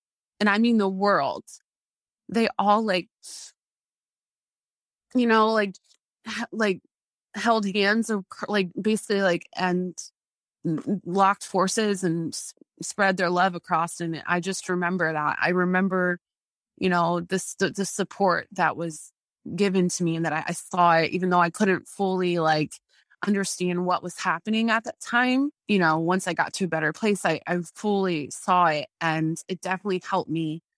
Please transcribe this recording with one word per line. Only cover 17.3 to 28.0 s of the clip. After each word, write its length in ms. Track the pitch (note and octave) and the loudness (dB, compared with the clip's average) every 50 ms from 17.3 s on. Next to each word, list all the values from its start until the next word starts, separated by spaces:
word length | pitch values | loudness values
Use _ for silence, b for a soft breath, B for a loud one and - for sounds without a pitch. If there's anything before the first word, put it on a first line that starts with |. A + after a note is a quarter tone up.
| F#3 F#3+ - - - | -4 -6 -6 -6 -6
the, 140 | - G3 E3 | -2 -2 -2
the 140 | - G3 G3 | -2 -2 -6
support 600 | - - - F#3+ - - - G3 F#3 E3+ D#3+ - - | -4 -4 -6 -6 -6 -2 0 2 2 2 2 -2 -6
that 240 | - F#3 F3 D#3 - | -4 0 0 0 0
was 360 | C#3+ E3+ E3+ D3+ - - - _ _ _ _ _ _ - - - | -2 -8 -8 -10 -12 -18 -20 _ _ _ _ _ _ -14 -8 -2
given 340 | F3 G3+ G3+ F#3 F#3+ F3+ F3+ | 0 2 2 4 2 2 2
to 120 | - - F3+ | 0 0 -2
me 120 | E3 E3 | 0 0
and 80 | E3 E3 | 0 -2
that 80 | E3 | -2
I, 120 | D3+ D#3 - | -2 -2 -4
I 60 | - | -4
saw 420 | F3 - - - - F3+ F3 E3+ E3 | -8 -8 -8 -4 2 4 6 6 6
it, 160 | E3 D#3+ - | 6 4 2
even 180 | - F#3+ F3+ F#3 | 0 0 0 2
though 120 | F3+ F3+ | 4 4
I 100 | F3 E3+ | 4 4
couldn't 360 | - - G#3+ G3 F#3 D#3+ - | 2 0 2 2 2 0 -2
fully, 520 | - - - G3+ F#3+ F#3 F#3 F#3 F3+ F3 E3+ | -8 -6 -2 -2 0 0 0 0 0 0 2
like, 340 | D#3+ D#3 D#3 D#3 D#3 - - - _ b b b b b b b - | 2 2 2 2 0 -4 -6 -16 _ b b b b b b b -2
understand 580 | G3+ G#3 G3 F#3+ - - - F#3 F3+ F3 F3 F3+ | -2 0 0 0 -4 -4 -4 -2 -2 0 0 0
what 180 | F3+ F3+ - | 0 -2 -2
was 160 | - F3+ - - | -2 -6 -10 -6
happening 520 | - F#3+ D#3+ E3+ - A3 A3 A3 A3+ A3+ | -2 -2 -2 -2 -2 -2 0 0 2 2
at 140 | A3 A3+ A3+ | 0 0 -2
that 160 | B3 - - | -4 -12 -12
time. 500 | - - A#3 A#3+ B3+ B3+ B3+ C4 C#4 D4 - _ _ - | -8 -2 0 2 2 2 2 2 0 -2 -4 _ _ 0
You 100 | G#3 G3 | 2 4
know, 200 | F3 D#3+ D#3+ D#3+ | 4 4 2 2
once 280 | E3 E3 F3+ F#3+ - | 2 0 0 0 0
I 60 | F#3 | -2
got 220 | E3+ D3+ D#3+ - - | -2 -2 -2 -2 -2
to 100 | - G3 | -4 -4
a 40 | E3+ | -2
better 240 | D#3+ D#3+ D#3 D3+ | -2 -2 -2 -2
place, 320 | E3 - - G#3+ G#3 F#3 - | -4 -2 -2 -2 0 0 0
I, 160 | F#3 E3 - - | -2 -2 -2 -2
I 120 | - F3 F3 F3 - - | -4 -4 -4 -4 -8 -12
fully 560 | - - G#3 G3+ G3 | -6 -4 -2 0 0